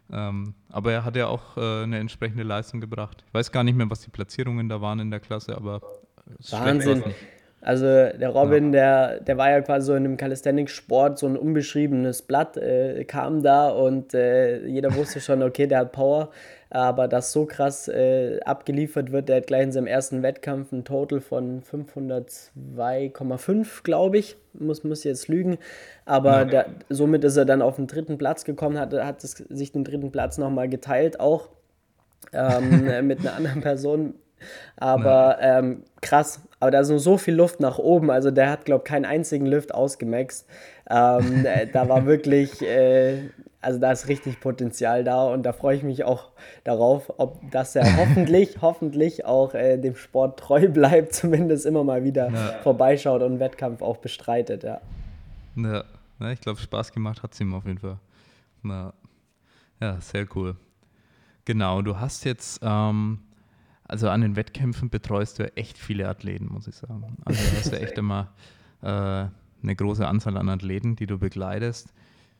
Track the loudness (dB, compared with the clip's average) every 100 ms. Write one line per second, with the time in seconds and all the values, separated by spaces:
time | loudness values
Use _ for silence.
0 | _ -8 -6 -6 -8 -14 _ -6 -2 -2
1 | -4 -4 -4 -6 -8 -8 -6 -4 -6 -6
2 | -8 -8 -8 -6 -6 -6 -8 -12 -10 -10
3 | -10 -14 _ -4 -2 0 2 2 0 -4
4 | -12 -12 -10 -8 -6 -4 -6 -6 -6 -6
5 | -6 -10 -10 -12 -10 -10 -10 -10 -14 -20
6 | _ _ _ -20 -10 -4 0 2 2 0
7 | -2 -10 -16 _ _ _ -2 0 6 6
8 | 4 2 -2 2 4 4 6 6 6 6
9 | 4 -2 -4 2 4 4 2 0 2 0
10 | 0 -2 -4 -4 0 0 -2 -8 -2 2
11 | 2 2 -2 0 0 0 0 0 0 2
12 | 0 -4 -2 0 0 -4 2 2 2 -2
13 | -6 -6 -2 2 6 6 6 4 2 2
14 | -2 0 4 4 2 0 -4 -2 0 0
15 | -2 -6 -2 0 0 0 2 2 0 0
16 | 2 2 -2 -10 -20 -20 _ 0 0 2
17 | 2 0 0 -2 -2 0 -2 -2 -6 0
18 | 2 2 0 -4 -4 -4 -2 -4 -2 -4
19 | -2 -4 2 0 2 0 2 0 0 -2
20 | -2 -2 -2 -4 -6 -8 -6 -10 -4 -4
21 | -2 -4 -4 -6 -6 -8 -10 -12 -12 -10
22 | -6 -6 -8 -18 -20 -20 -14 -6 -4 -2
23 | -6 -6 -6 -6 -2 -2 -2 -6 -2 2
24 | 2 2 -2 -14 _ -8 -6 -4 -6 -4
25 | -4 -6 -2 -2 0 -4 -8 -20 -20 -18
26 | 0 4 6 4 4 2 0 -8 -8 0
27 | 2 4 4 4 4 4 2 -2 -8 -8
28 | -8 -6 -4 -4 -8 -4 -4 -4 -4 -4
29 | -4 -8 -14 -18 -14 -10 -6 -6 -4 -6
30 | -6 -4 -6 -4 -4 -2 -4 -6 -2 0
31 | 0 2 2 2 -2 _ _ _ _ _
32 | _ _ -10 -2 0 2 4 4 4 0
33 | 0 -2 -4 -4 -4 -2 -4 -2 -2 -2
34 | -4 -8 _ _ -20 -20 -20 -4 0 2
35 | 6 6 6 4 4 4 2 -4 -12 -14
36 | 2 2 2 -8 -18 0 2 4 4 2
37 | 4 4 4 4 4 4 -2 0 4 4
38 | 4 2 4 4 2 2 0 0 0 -2
39 | -2 -2 -2 -2 0 0 -2 -2 -2 -2
40 | -4 -4 -4 -8 _ -20 -20 -20 0 4
41 | 6 4 2 2 2 2 2 0 4 4
42 | 6 4 4 2 2 -4 0 4 6 6
43 | 4 0 -8 -16 -20 _ -4 0 0 0
44 | -2 -4 -4 -6 -6 -4 -6 -2 0 0
45 | 0 0 0 0 -2 -2 0 0 -2 -4
46 | -2 -2 -4 _ -20 -12 -4 2 4 4
47 | 0 -4 -4 -4 -6 -4 -2 2 4 6
48 | 4 4 6 4 4 2 0 0 -4 0
49 | 0 -2 0 2 2 2 2 2 0 -6
50 | -4 0 0 -2 2 4 6 6 6 6
51 | 4 -2 2 2 2 2 2 0 2 0
52 | 0 0 -2 -2 -4 -2 0 4 4 4
53 | 2 2 0 0 -4 -4 -8 -6 -6 -6
54 | -10 -10 -4 -2 -2 -6 -8 -12 -14 -16
55 | -14 -16 -20 -20 -14 -6 -4 -6 -8 -20
56 | _ -12 -10 -8 -10 -10 -8 -8 -8 -6
57 | -8 -8 -12 -8 -6 -6 -8 -10 -10 -14
58 | _ _ _ _ _ _ -10 -10 -12 -16
59 | _ _ _ _ _ _ _ -10 -8 -8
60 | -8 -8 -6 -6 -6 -8 _ _ _ _
61 | _ _ _ _ -4 -2 0 -2 -2 -4
62 | -8 -6 -8 -8 -10 -8 -4 0 0 0
63 | -2 -6 _ _ _ _ _ _ -12 -2
64 | 0 2 0 -2 -6 -4 -4 -4 -6 -6
65 | -4 -4 -4 -6 -8 -8 -12 -14 -8 -6
66 | -6 -6 -10 -8 -10 -10 -14 -18 -16 -14
67 | -14 -12 -4 0 0 0 -4 -6 -8 -6
68 | -4 -4 -6 _ -20 _ _ _ -6 -4
69 | -4 -4 -6 -10 _ -10 -6 -2 -2 -2
70 | -2 -2 -2 -4 -4 -4 -6 -6 -4 -6
71 | -6 -4 -4 -6 -8 -6 -6 -8 -18 _
72 | _ _ _